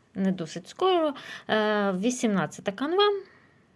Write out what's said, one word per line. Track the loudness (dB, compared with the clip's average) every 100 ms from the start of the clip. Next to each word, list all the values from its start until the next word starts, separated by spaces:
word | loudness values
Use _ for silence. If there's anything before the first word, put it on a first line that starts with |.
| _ -2
Не | 0
досить | 0 -6 -10 -12
скоро. | 0 2 4 2 -2 -10 -12 -2
Е, | 0 2 2 0
вісімнадцята | 0 0 0 0 2 0 -4 -8
канва. | -4 0 2 2 2 -6 -20 _ _ _